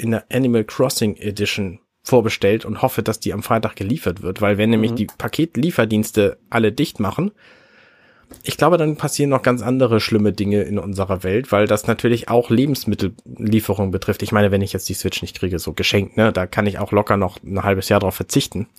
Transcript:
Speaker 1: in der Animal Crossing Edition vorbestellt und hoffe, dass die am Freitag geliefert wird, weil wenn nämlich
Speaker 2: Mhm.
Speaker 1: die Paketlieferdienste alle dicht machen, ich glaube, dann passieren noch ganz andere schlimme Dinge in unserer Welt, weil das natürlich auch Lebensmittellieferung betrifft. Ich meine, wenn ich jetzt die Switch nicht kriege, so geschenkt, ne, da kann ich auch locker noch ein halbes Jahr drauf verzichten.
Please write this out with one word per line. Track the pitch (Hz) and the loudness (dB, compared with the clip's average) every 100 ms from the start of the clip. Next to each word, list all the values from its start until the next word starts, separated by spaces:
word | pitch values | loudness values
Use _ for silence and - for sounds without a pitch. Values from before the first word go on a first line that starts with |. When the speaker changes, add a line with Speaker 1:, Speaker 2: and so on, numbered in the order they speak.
Speaker 1:
in | 117 | -2
der | 113 - | -4 -2
Animal | 127 131 117 | -2 2 2
Crossing | 107 - 131 - 107 98 | 0 0 0 0 -2 -2
Edition | 104 101 101 - 95 95 _ _ | -6 -4 -4 -2 -6 -8 _ _
vorbestellt | - 127 110 - 98 110 | 2 4 4 2 2 2
und | - 104 | -2 -2
hoffe, | 131 - | -2 -2
dass | 101 - | -2 -2
die | - | -4
am | 95 | -4
Freitag | - 113 110 - | 0 0 -2 -4
geliefert | 98 156 - 90 | -4 -2 -2 -4
wird, | 87 92 | -6 0
weil | 104 101 | 2 4
wenn | 107 | 4
nämlich | 113 110 | 4 2
Speaker 2:
Mhm. | 117 | 0
Speaker 1:
die | 101 - | -4 -6
Paketlieferdienste | 120 - 165 - 156 175 113 107 107 - 101 - - | -8 -2 -2 0 -2 2 2 2 0 2 2 0 -4
alle | 117 107 | 2 2
dicht | 110 147 - | 2 -4 -2
machen, | 98 - 190 - - - _ _ _ _ _ _ _ - | -4 -2 -4 -6 -20 -20 _ _ _ _ _ _ _ -16
ich | - - | -10 0
glaube, | 147 170 | 2 4
dann | 156 151 | 2 -2
passieren | 147 - 143 | -4 -2 0
noch | 131 | 2
ganz | 127 123 | 2 0
andere | 110 131 127 113 | 0 2 4 2
schlimme | - 110 104 | 2 2 2
Dinge | 95 101 104 | 0 0 0
in | 95 101 | 0 -4
unserer | 98 98 92 95 | -4 -4 -2 -2
Welt, | 92 104 139 | 0 -2 2
weil | 101 104 | 2 4
das | 104 - | 2 0
natürlich | 113 120 120 - | 0 2 0 2
auch | 117 120 | 0 4
Lebensmittellieferung | 117 143 135 - 101 95 - - - 113 110 104 98 98 | 2 2 0 -2 -2 -4 -6 -18 -6 0 2 2 -2 0
betrifft. | 92 - 101 | -2 -2 -4
Ich | 101 | 0
meine, | 110 104 | 2 4
wenn | 98 | 2
ich | 98 | 0
jetzt | - - | -4 -6
die | |
Switch | 95 92 - | -4 -4 -6
nicht | 87 - | -10 -6
kriege, | 92 90 | -4 -4
so | - | -6
geschenkt, | 76 95 104 95 - | -4 0 0 0 2
ne, | 110 | 2
da | 92 90 | 2 -2
kann | - 104 | 0 -2
ich | 95 | -2
auch | 104 | 0
locker | 101 104 101 | 0 2 2
noch | 95 - | 0 -4
ein | - 95 | -8 -4
halbes | 101 98 - | 0 0 2
Jahr | 101 | 2
drauf | 98 - | 2 -4
verzichten. | 90 139 - 92 104 | -2 -2 -2 -6 -10